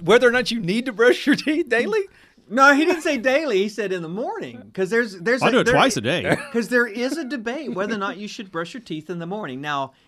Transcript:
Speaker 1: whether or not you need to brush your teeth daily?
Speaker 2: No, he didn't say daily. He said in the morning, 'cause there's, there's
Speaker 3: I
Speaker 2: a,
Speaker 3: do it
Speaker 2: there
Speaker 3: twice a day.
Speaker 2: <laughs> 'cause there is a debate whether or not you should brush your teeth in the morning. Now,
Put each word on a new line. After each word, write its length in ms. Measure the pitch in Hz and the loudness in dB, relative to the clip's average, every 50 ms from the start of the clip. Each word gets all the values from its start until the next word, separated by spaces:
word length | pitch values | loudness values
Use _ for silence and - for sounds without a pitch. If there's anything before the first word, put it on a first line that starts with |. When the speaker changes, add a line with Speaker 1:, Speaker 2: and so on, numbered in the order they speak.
Speaker 1:
whether 260 | 170 160 226 247 254 | 2 4 6 6 6
or 40 | 240 | 6
not 180 | 233 254 240 - | 4 2 0 -2
you 80 | 226 233 | -4 -4
need 260 | 175 165 202 240 240 | -2 -2 -2 -2 -2
to 60 | 269 202 | -4 0
brush 320 | 202 233 247 - - - | 4 4 4 4 4 4
your 80 | 294 254 | 2 2
teeth 340 | 175 - 285 311 339 339 240 | 2 2 -2 -2 -2 0 0
daily? 320 | 226 233 262 403 440 427 392 - _ _ _ _ _ _ _ - | 0 0 0 0 0 -2 -2 -4 _ _ _ _ _ _ _ -4
Speaker 2:
No, 240 | 202 262 269 285 277 | 2 6 6 8 8
he 100 | 277 320 | 6 4
didn't 180 | 349 359 320 302 | 2 2 2 0
say 140 | 330 285 | -2 -2
daily. 420 | 233 202 254 262 302 320 269 208 185 | 0 2 2 2 2 2 2 2 2
He 100 | 208 208 | 0 0
said 220 | - 240 208 180 | -2 -6 -4 -4
in 100 | 190 180 | -4 -6
the 80 | 165 160 | -6 -6
morning, 600 | 180 214 277 370 453 392 175 123 226 247 - 101 - | -6 -6 -6 -6 -8 -8 -10 -12 -12 -16 -18 -10 -4
'cause 160 | 190 190 180 | -4 -2 0
there's, 260 | 226 233 240 214 185 180 | 0 0 0 -2 -6 -4
there's 220 | 170 220 254 247 147 | 0 0 2 2 2
Speaker 3:
I 60 | 190 | 4
Speaker 2:
a, 20 | |
Speaker 3:
do 80 | 254 220 | 4 4
it 40 | 170 | 4
Speaker 2:
there 80 | 226 254 | 4 4
Speaker 3:
twice 220 | 143 - - - | 4 4 4 2
a 40 | 131 | 0
day. 340 | 101 127 175 156 - 156 147 - - | -2 -2 -2 -2 -2 -2 -4 -4 -6
Speaker 2:
<laughs> 60 | - | -4
'cause 180 | - 233 208 170 | -4 -4 -2 2
there 180 | 247 240 240 | 2 0 0
is 280 | 220 196 240 247 269 311 | 0 -2 -4 -4 -4 -4
a 60 | 330 285 | -6 -6
debate 500 | 233 294 247 208 233 254 320 285 208 - | -6 -8 -8 -6 -8 -8 -6 -8 -8 -6
whether 200 | 180 208 208 226 | -4 -4 -4 -4
or 40 | 202 | -4
not 180 | 196 202 170 | -4 -6 -6
you 100 | 190 208 | -8 -12
should 240 | 202 - - 208 190 | -12 -12 -14 -14 -10
brush 220 | - 165 170 170 - | -8 -8 -8 -8 -10
your 80 | 240 | -14
teeth 280 | - - 160 156 151 - | -12 -10 -10 -10 -8 -10
in 100 | 180 170 | -10 -10
the 60 | 165 | -8
morning. 340 | 170 202 214 208 139 127 135 | -8 -8 -8 -8 -8 -10 -8
Now, 320 | 143 151 147 139 135 131 - _ _ | -6 -4 -4 -4 -4 -6 -10 _ _